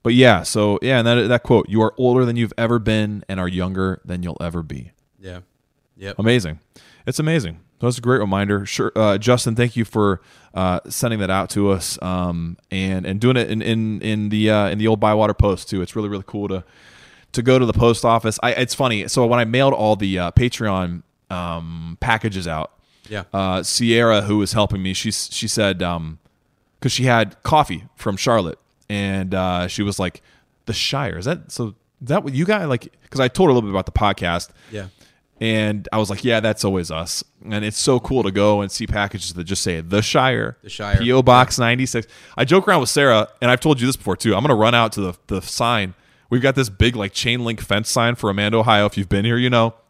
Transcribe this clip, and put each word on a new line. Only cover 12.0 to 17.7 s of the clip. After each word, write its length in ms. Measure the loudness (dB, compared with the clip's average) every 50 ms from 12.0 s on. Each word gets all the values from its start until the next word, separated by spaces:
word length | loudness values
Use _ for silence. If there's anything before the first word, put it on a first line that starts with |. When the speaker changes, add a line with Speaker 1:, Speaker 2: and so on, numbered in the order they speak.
| -6
Speaker 1:
um, 540 | -4 -4 -2 -2 -4 -4 -4 -6 -8 -10 _ _ _
and, 380 | -6 -4 -2 -2 -4 -4 -4
and 120 | -4 -4 2
doing 180 | 2 2 4
it 120 | 2 0 -2
in, 140 | -4 -4 -2
in, 360 | -2 -2 0 -2 -2 -4 -4 -4
in 260 | -4 -2 -2 -2 -2
the, 220 | 0 0 2 2
uh, 160 | 4 2 2
in 100 | 0 -2
the 80 | 0 0
old 140 | 0 2 2
Bywater 340 | 2 2 2 2 2 0 2
Post 340 | 2 2 0 0 -2 -6
too. 140 | -6 -6 -6
It's 140 | -6 -6 -6
really, 120 | -6 -6
really 160 | -6 -6 -8 -10
cool 200 | -10 -8 -8 -6
to, 160 | -6 -6 -8 -8 _ _ _ -20 -20 -20 -20 -20 -20 -20 _ _ _
to 100 | -6 0
go 160 | 2 4 4
to 80 | 4 4
the 80 | 2